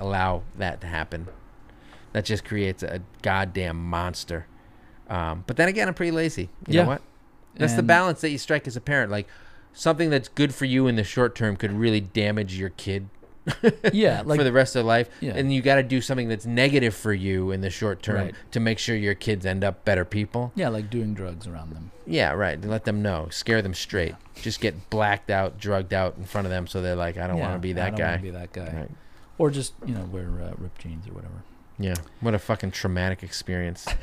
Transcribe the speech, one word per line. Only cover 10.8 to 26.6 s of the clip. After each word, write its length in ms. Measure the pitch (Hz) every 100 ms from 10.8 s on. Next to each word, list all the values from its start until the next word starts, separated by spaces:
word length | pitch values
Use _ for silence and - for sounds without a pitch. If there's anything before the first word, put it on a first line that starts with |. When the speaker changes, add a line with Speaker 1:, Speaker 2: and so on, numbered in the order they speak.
| 131
Speaker 1:
in 80 | 113
the 80 |
short 320 | 101 - 120 -
term 180 | 110 98
could 160 | 107
really 280 | 104 117 107
damage 580 | 98 110 104 107 98 92
your 120 | 95
kid 380 | - - 98 98 - - - -
<laughs> 460 | - 226 220 214
Speaker 2:
Yeah, 260 | 202 202 104 120
like 120 | 147
Speaker 1:
for 60 |
the 80 | 135
rest 240 | 123 127 127
of 40 |
their 60 | 113
life. 220 | 117 120 -
Speaker 2:
Yeah. 100 | 147
Speaker 1:
And 160 | 98 135
you 120 | 135
gotta 200 | 131 135
do 200 | 123 131
something 260 | 117 131 117
that's 160 | 107
negative 500 | 113 120 135 139 120
for 200 | 101 110
you 360 | 98 95 95 92
in 120 | 95
the 80 | 95
short 320 | - 107 95
term 140 | - 101
Speaker 2:
Right. 180 | 92 - -
Speaker 1:
to 100 | 120
make 180 | 113 107
sure 160 | -
your 200 | 113 101
kids 320 | 95 - 101 95
end 180 | 95
up 220 | 98 95 -
better 180 | 95
people. 480 | 87 107 104 120 123
Speaker 2:
Yeah, 140 | 202 156
like 220 | 110 104
doing 240 | 120 107
drugs 320 | 101 92 85 87
around 260 | 82 80
them. 160 | 80 82 - -
Speaker 1:
Yeah, 260 | 160 87
right. 300 | 80 95 76
Let 220 | 104 110
them 160 | - 104
know. 280 | 104 85 80
Scare 320 | - - 113
them 100 | 98
straight. 380 | 90 - 104 82 82 - -
Speaker 2:
Yeah. 60 |
Speaker 1:
Just 180 | 113 104
get 300 | 113 82 -
blacked 400 | 107 104 101 -
out, 280 | 98 95 101
drugged 360 | 104 98 92
out 220 | 95 92 87
in 60 | 92
front 200 | 104 95
of 40 |
them 160 | 92